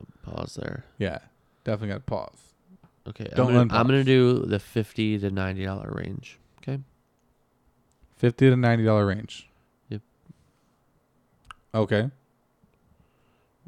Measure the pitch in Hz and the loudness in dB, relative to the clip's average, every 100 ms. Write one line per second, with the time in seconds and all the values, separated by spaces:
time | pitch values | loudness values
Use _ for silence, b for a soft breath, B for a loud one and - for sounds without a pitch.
0 | - _ - 50 50 - - - - - | -18 _ -14 -12 -10 -10 -10 -10 -14 -8
1 | 95 - - _ _ _ - 107 107 101 | -8 -8 -14 _ _ _ -8 -6 -6 -8
2 | - 98 - - _ _ _ - _ _ | -8 -8 -10 -18 _ _ _ -20 _ _
3 | - 107 107 - 127 123 117 113 123 139 | -16 -14 -4 0 4 4 4 2 2 2
4 | 135 131 123 127 - 101 - 117 104 - | 4 6 6 2 -2 -4 -4 -6 -4 -4
5 | 110 104 98 98 95 95 95 98 104 101 | -2 -2 -4 -4 -6 -6 -8 -8 -10 -10
6 | 87 - - - _ _ - 139 135 _ | -10 -12 -16 -20 _ _ -10 -10 -12 _
7 | _ _ _ _ _ _ _ _ _ _ | _ _ _ _ _ _ _ _ _ _
8 | _ _ 123 - 131 127 120 113 110 107 | _ _ 0 4 4 6 4 2 4 4
9 | 101 101 110 - - _ _ _ - 107 | 2 -2 -8 -16 -20 _ _ _ -14 -14
10 | - _ - _ _ _ _ _ _ _ | -14 _ -20 _ _ _ _ _ _ _
11 | _ _ _ _ - - _ 110 104 104 | _ _ _ _ -20 -20 _ -2 0 0
12 | 131 - _ _ _ _ _ _ _ _ | -2 -8 _ _ _ _ _ _ _ _
13 | _ _ _ _ _ _ | _ _ _ _ _ _